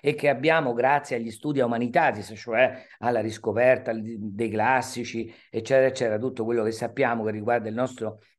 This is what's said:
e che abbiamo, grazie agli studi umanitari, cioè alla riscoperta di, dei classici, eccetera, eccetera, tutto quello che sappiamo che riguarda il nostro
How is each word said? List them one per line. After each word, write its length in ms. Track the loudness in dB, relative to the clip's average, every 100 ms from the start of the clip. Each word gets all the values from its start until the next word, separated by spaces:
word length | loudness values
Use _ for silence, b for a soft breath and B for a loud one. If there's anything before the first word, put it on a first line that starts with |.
e 140 | -2 2
che 140 | 2
abbiamo, 440 | 2 4 4 2
grazie 420 | 2 4 4 0 -6
agli 160 | -6
studi 280 | -8 -4 0
umanitari, 640 | 0 0 0 2 2 0
cioè 640 | -10 -14 -4 2 2 2 -16 -6
alla 200 | -2 0
riscoperta 720 | -2 -4 -2 2 4 4 0
di, 240 | -6 -6 -8
dei 300 | -10 -4 -4
classici, 800 | 0 2 2 0 -8 -8 -8 -10 B B
eccetera, 380 | -8 2 4 4
eccetera, 300 | 2 -2 0
tutto 260 | -4 -4
quello 200 | -2 0
che 80 | 0
sappiamo 520 | -2 -6 -2 0 0
che 80 | -2
riguarda 380 | -4 0 0 0
il 60 | -4
nostro 440 | -4 -4 -10 -10 b